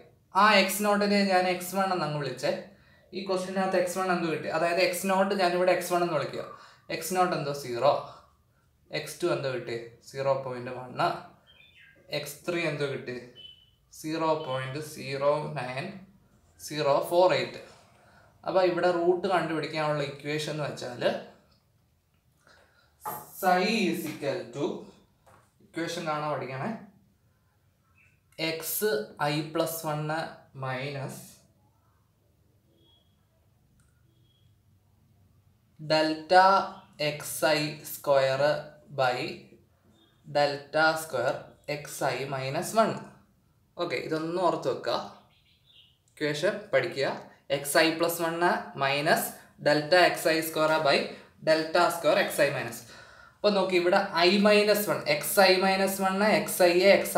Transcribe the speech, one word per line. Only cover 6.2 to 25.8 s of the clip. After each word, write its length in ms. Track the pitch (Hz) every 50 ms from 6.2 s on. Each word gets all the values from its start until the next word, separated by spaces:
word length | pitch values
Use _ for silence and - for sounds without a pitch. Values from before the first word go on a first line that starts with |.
| 127 - - - - - - - - - - _ _ - 165
എക്സ് 180 | 160 - - 185
നോട്ട് 160 | 180 180 - 160
എന്തോ 160 | 151 147 143 143 -
സീറോ, 320 | - 127 120 120 131 147 143 - - - - - - _ _ _ _ _ _ _ _ _ _ _ _ - - 156
എക്സ് 180 | 151 - - -
ടു 60 | 170 170 151
എന്തോ 160 | 135 135 131 123
കിട്ടി? 220 | 120 - 120 117 117 - - - - _ -
സീറോ 240 | - 135 135 135 135 131 135
പോയിന്റ് 280 | 131 123 123 123 123 123 120
വൺ, 220 | 127 127 127 135 165 175 - - - - - _ _ _ _ _ _ _ _ - - - _ _ _ - 151 147
എക്സ് 180 | - - - - -
ത്രീ 120 | 175 175 170 165 151
എന്തോ 160 | 147 139 143 135 127
കിട്ടി? 240 | 117 - 120 123 120 - - - - - - - _ _ _ _ _ _ _ - -
സീറോ 300 | - 156 160 160 160 160 156 151 -
പോയിന്റ് 340 | 131 131 131 131 131 131 156 147 - -
സീറോ 380 | - 127 135 139 135 143 143 151 151 151 151 151 139
നയൻ 280 | 123 127 127 135 170 202 196 - - - - _ _ _ _ _ _ _ _ - -
സീറോ 260 | - 151 151 147 139 143 160 - -
ഫോർ 240 | 175 175 185 180 147 131
എയ്റ്റ്. 240 | 120 117 - - - - - - - _ _ _ _ _ _ - _ _ _ _ -
അപ്പോൾ 140 | - 160 185 185 180
ഇവിടെ 200 | 170 170 175 180 175 170
root 280 | 170 175 185 175 196 196 190
കണ്ടുപിടിക്കാനുള്ള 680 | 170 160 160 165 151 147 - 160 156 151 151 151 147 143 135 -
equation 420 | - - 147 151 151 - 160 147
എന്ന് 120 | 151 143 -
വെച്ചാൽ 340 | - - 123 123 123 123 147 190 - - - - - _ _ _ _ _ _ _ _ _ _ _ _ _ _ _ _ _ _ _ _ _ _ _ - _ _ _ _ _ _ _ _ _ - - - - - - - -
psi 260 | 196 185 180 185 214 - 226 214 180 170
is 120 | - - - 147
equal 300 | - - 147 135 120 120 117 - -
to, 100 | 139 156 202 - - - - - _ _ _ _ _ _ _ - _ _ _ _ _ _
equation 380 | _ - 165